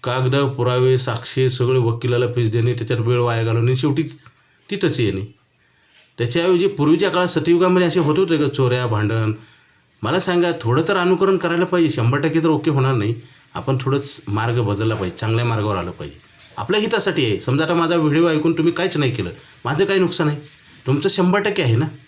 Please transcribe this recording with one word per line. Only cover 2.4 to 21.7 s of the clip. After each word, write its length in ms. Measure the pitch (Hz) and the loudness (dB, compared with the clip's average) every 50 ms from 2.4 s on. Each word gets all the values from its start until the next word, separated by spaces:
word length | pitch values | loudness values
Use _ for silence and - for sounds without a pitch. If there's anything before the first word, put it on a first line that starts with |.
| 120 107 | -2 0
देणे, 220 | 107 120 113 123 123 | 0 0 0 0 0
त्याच्यात 260 | 120 113 113 127 113 | -2 -2 -4 -2 -2
वेळ 200 | 110 117 123 123 | 0 0 2 2
वाया 240 | 120 120 117 113 117 | 2 0 0 0 0
घालवणे, 320 | 117 110 117 117 120 131 | 0 0 2 2 2 0
शेवटी 280 | 127 - 147 131 160 156 131 - - _ - _ _ _ _ _ _ _ - | 0 0 0 0 0 -2 -4 -8 -18 _ -20 _ _ _ _ _ _ _ -8
तिथंच 300 | 202 196 - 160 - - | -6 -2 -2 -2 0 0
येणे. 360 | 117 98 92 95 101 110 - _ _ _ _ _ _ _ _ _ _ _ _ - _ _ _ | 0 -2 -2 -4 -8 -10 -14 _ _ _ _ _ _ _ _ _ _ _ _ -20 _ _ _
त्याच्याऐवजी 500 | - 120 120 - 170 170 180 185 175 185 | -6 -4 -2 0 0 2 2 2 2 2
पूर्वीच्या 420 | 196 196 - 147 147 160 160 202 185 | 0 0 0 2 2 4 4 2 0
काळात 180 | 170 180 180 | 2 0 0
सतयुगामध्ये 600 | 175 - 165 - 170 170 170 185 180 180 180 180 | 0 0 0 2 2 4 4 4 4 4 4 2
असे 120 | 170 156 185 | 2 2 2
होत 200 | 160 147 156 185 | 2 2 2 2
होते 180 | 190 170 165 | 2 2 2
का 100 | 147 151 | 0 0
चोऱ्या, 400 | 135 - - 131 123 123 127 127 | 0 0 0 0 2 2 0 0
भांडण? 440 | 117 110 107 107 104 110 113 107 107 107 - - - - _ _ _ _ _ _ _ _ _ - | -2 0 0 0 0 0 0 0 -2 -2 -6 -10 -20 -20 _ _ _ _ _ _ _ _ _ -4
मला 160 | 113 151 185 | -2 -2 0
सांगा, 320 | 185 - 180 175 170 175 165 165 | 0 0 2 2 2 0 0 -2
थोडं 220 | - 113 117 117 120 | -2 0 0 2 2
तर 100 | - 202 | 2 0
अनुकरण 400 | 185 175 180 185 170 190 190 196 | 2 2 2 2 2 2 2 2
करायला 280 | 175 170 170 170 170 185 | 2 0 0 0 0 0
पाहिजे. 240 | 180 185 175 165 147 | 0 2 2 2 2
शंभर 280 | - - 117 117 131 | 2 0 0 2 2
टक्के 220 | 143 151 160 156 165 | 2 0 0 0 2
तर 100 | 160 165 | 2 2
ओके 220 | 156 143 151 165 | 0 2 0 0
होणार 240 | 143 135 131 135 131 | 0 2 2 2 0
नाही, 200 | 117 101 110 117 - - - - - _ _ - | 0 0 -2 -4 -6 -10 -20 -20 -20 _ _ -12
आपण 240 | - - 139 131 127 | -8 -4 -2 -2 -2
थोडंच 400 | - 131 135 139 139 - - - - | 0 -2 -2 -2 -2 -6 -10 -10 -8
मार्ग 340 | - 101 110 113 120 117 123 | -6 -4 -4 -2 -2 -2 -2
बदलला 340 | 113 101 101 98 110 110 110 | 0 -2 -2 -2 -2 -2 -2
पाहिजे, 220 | 104 95 90 - | -2 -4 -6 -6
चांगल्या 280 | - 113 107 110 113 120 | -4 -4 -2 0 0 0
मार्गावर 300 | 120 113 107 104 107 101 | 0 -2 -2 -2 -2 -2
आलं 160 | 92 87 90 | -4 -4 -6
पाहिजे. 340 | 87 - 78 73 - - - _ - - - - - | -10 -12 -14 -14 -14 -20 -20 _ -20 -20 -20 -18 -12
आपल्या 240 | - 117 127 190 214 | -12 -4 -2 0 0
हितासाठी 440 | 214 208 226 208 - 196 160 156 135 | 0 0 0 0 0 0 0 0 0
आहे. 140 | 110 101 90 | 0 -2 -2
समजा 260 | - - 127 143 160 | -2 -2 0 0 0
आता 80 | 151 175 | 0 0
माझा 220 | 170 170 160 175 | 0 2 2 2
व्हिडिओ 320 | 175 156 151 143 160 170 | 2 2 2 2 2 2
ऐकून 260 | 170 160 151 156 170 160 | 2 2 0 0 0 0
तुम्ही 200 | 165 156 170 165 | 2 0 0 0
काहीच 240 | - 180 185 - | 0 -2 -2 0
नाही 140 | 151 139 127 | 0 -2 -2
केलं, 180 | 113 - 95 87 - - - - - - - | -2 -4 -6 -8 -10 -14 -20 -20 -20 -8 -6
माझं 200 | 120 143 151 196 | -4 0 0 0
काही 140 | 202 196 190 | 0 2 0
नुकसान 280 | 185 170 175 - 165 | 0 0 0 0 0
आहे? 100 | 147 147 143 - - - - - - - - - | -2 -2 -4 -10 -18 -20 -20 -20 -20 -20 -10 -4
तुमचं 220 | - 139 143 - 190 | -2 -2 0 0 0
शंभर 300 | - - 180 180 185 208 | 0 2 2 2 2 0
टक्के 220 | 196 214 202 - | 0 -2 -2 0
आहे 140 | 156 120 | 0 2